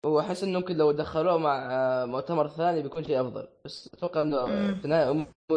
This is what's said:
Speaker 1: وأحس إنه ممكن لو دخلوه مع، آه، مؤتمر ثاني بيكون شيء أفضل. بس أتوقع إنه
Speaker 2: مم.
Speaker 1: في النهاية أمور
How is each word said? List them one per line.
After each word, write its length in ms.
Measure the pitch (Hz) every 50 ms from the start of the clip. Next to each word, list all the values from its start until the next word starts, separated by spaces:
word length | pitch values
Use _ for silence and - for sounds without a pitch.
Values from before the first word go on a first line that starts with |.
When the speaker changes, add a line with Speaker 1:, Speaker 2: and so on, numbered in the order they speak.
| -
Speaker 1:
وأحس 380 | 151 156 147 156 - 185 -
إنه 160 | 202 190 180 185
ممكن 180 | 180 - 180
لو 160 | 156 151 151
دخلوه 460 | 147 147 147 - - 160 160 180 175 165
مع، 300 | 160 151 139 131 131 127
آه، 340 | 127 131 131 131 131 127 127
مؤتمر 440 | 123 123 131 - - 170 160 147 147
ثاني 340 | 147 160 165 175 170 160
بيكون 220 | 139 139 - 165 151
شيء 160 | - 151 131
أفضل. 280 | 127 123 107 107 - - _ _ _
بس 260 | - - - - - -
أتوقع 280 | - 175 175 175 160
إنه 240 | 151 151 147 135 127
Speaker 2:
مم. 280 | - 107 - 202 202 196
Speaker 1:
في 100 | 185 -
النهاية 260 | 143 156 165 151 127
أمور 160 | 143 156 151 - - _ _ _ 160